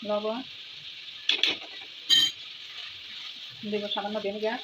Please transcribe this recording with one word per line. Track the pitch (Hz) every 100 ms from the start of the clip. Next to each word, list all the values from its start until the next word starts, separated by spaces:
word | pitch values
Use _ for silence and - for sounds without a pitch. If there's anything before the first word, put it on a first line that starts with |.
| 208
লবণ | 208 214 233 269 - - - - - - - - - - - - - - - - - - - - - - - - - - - - - - - 214
দেব, | 208 202
সামান্য | 214 202 214 196
ভিনেগার | 208 214 254